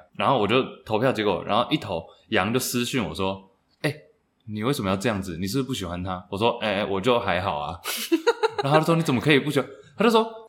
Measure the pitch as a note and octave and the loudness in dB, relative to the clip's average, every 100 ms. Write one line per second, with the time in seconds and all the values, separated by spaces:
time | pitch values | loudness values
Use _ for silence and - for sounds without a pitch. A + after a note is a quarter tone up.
0 | - - G#2 C3 G2+ B2+ - - - G#2+ | -12 -2 2 2 4 2 0 -6 -4 0
1 | C3 G#2+ G#2 E2+ E2+ G#2 A#2+ D#3+ A2 E2+ | 0 2 0 0 0 0 0 -2 -2 -6
2 | - - - G#2+ G2 B2+ - B2 A#2+ C3+ | -8 -16 -2 0 2 0 0 -2 -2 -2
3 | F2+ D#2+ F#2+ F#2+ - _ _ _ D3+ D3 | -4 -2 -4 -4 -10 _ _ _ -6 -6
4 | - _ _ _ - G#2+ A2+ C#3+ G2 G2 | -12 _ _ _ -10 -4 -2 0 0 0
5 | A#2+ G2+ F#2+ D#2+ F#2+ C3+ B2+ A#2+ F2 F2 | 0 -2 -4 -4 -4 -2 -4 -4 -6 -6
6 | F#2 F2+ - G2 A#2 - A2 G2 G#2 G2 | -6 -8 -6 0 0 0 -2 0 -2 -2
7 | G2 A#2+ G2 F2 F#2+ D2+ D2 F2 - - | 2 2 2 0 0 -4 -6 -8 -8 -8
8 | - D#4+ A4+ - A4 - C#3 D#3 D#3 E3 | -2 -2 0 0 0 -2 2 4 4 2
9 | D#3+ B2+ D3 C#3+ C#3+ C#3 - - - - | 2 2 4 4 4 0 -2 -6 -12 0
10 | A3 A3 A3+ - | 4 4 2 -4